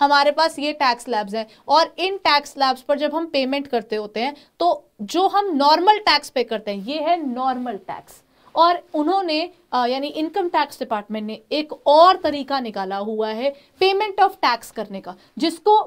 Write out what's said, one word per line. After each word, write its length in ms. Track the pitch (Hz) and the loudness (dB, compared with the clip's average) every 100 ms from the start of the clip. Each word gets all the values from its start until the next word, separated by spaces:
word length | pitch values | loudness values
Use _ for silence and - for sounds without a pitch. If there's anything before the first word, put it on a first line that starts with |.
हमारे 300 | 285 285 294 | 2 4 4
पास 260 | 294 320 311 | 2 0 -2
ये 140 | 294 | -6
टैक्स 300 | 302 262 240 | -2 -2 -2
स्लैब्स 300 | 254 214 202 | -4 -6 -4
हैं 120 | 220 214 _ - | -8 -10 _ 2
और 260 | 302 320 - | 2 2 -2
इन 180 | 370 392 | -4 -2
टैक्स 340 | 320 294 294 | 2 0 0
स्लैब्स 300 | 277 262 262 | -2 0 0
पर 160 | - 277 | -2 -2
जब 160 | 294 | -2
हम 120 | 320 330 | -4 -2
पेमेंट 340 | 277 262 285 277 | -2 -2 -4 -2
करते 300 | 240 233 214 | -4 -4 -6
होते 240 | 208 214 | -6 -6
हैं 160 | 262 285 _ - | -6 -8 _ -2
तो 280 | 339 - - - | 0 0 -6 -14
जो 240 | 202 330 381 | -6 0 2
हम 280 | 392 403 277 | 2 0 2
नॉर्मल 420 | 285 320 381 415 | 4 4 4 4
टैक्स 300 | 381 294 - | 4 0 0
पे 140 | 254 | -4
करते 260 | 240 220 214 | -4 -4 -6
हैं, 140 | 202 | -8
ये 140 | 208 311 | -6 -4
है 220 | 302 349 277 | -2 -2 -4
नॉर्मल 500 | 240 262 254 247 196 | -4 -4 -4 -6 -10
टैक्स। 440 | - - - - _ _ _ | -12 -14 -16 -20 _ _ _
और 240 | - 339 349 - | 2 4 2 -4
उन्होंने, 460 | 311 302 392 349 302 349 - _ | -2 0 0 0 -2 -4 -10 _
अ, 120 | 247 240 | -2 0
यानी 200 | 262 285 311 | -2 -4 -4
इनकम 280 | 311 392 349 | -4 -2 -2
टैक्स 300 | 330 285 - | 0 -2 -6
डिपार्टमेंट 480 | 254 208 214 214 214 | -6 -6 -6 -8 -8
ने 120 | 220 - | -10 -6
एक 200 | 294 302 - 277 | -4 -4 -4 4
और 300 | 302 359 370 | 8 8 6
तरीका 360 | 311 285 269 269 | 0 -4 -4 -6
निकाला 360 | 226 202 190 196 | -6 -6 -6 -6
हुआ 300 | 208 220 220 | -6 -4 -4
है 220 | 220 277 277 _ - | -4 -6 -6 _ 0
payment 360 | 381 392 427 403 | 0 2 -2 2
of 120 | 381 - | 0 2
tax 260 | 254 233 - | -2 -2 -6
करने 300 | 226 208 196 | -12 -10 -12
का, 140 | 175 185 _ 220 | -14 -18 _ -4
जिसको 380 | 320 330 415 427 | -4 0 4 4